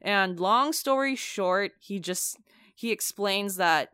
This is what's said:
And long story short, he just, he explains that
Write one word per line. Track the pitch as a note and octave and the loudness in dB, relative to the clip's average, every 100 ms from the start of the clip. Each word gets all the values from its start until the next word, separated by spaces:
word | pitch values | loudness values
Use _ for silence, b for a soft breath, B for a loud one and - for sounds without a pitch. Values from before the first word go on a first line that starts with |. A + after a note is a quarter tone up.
And | - G3+ F#3+ F3 | 0 2 2 0
long | F#3 A#3 C#4+ | 2 4 2
story | D4+ C#4 C4+ C4+ C4 | 0 0 2 2 -2
short, | - - F#3 F#3 G3+ - | -6 -2 0 0 0 -6
he | - G3 | -10 -8
just, | E3 F3+ - - b b b - | -4 -4 -4 -8 b b b -10
he | A#3 | -4
explains | G#3+ - - G3+ G3 G3+ F#3 | -4 -4 -2 -2 0 -2 0
that | F3 D#3 - | 2 2 0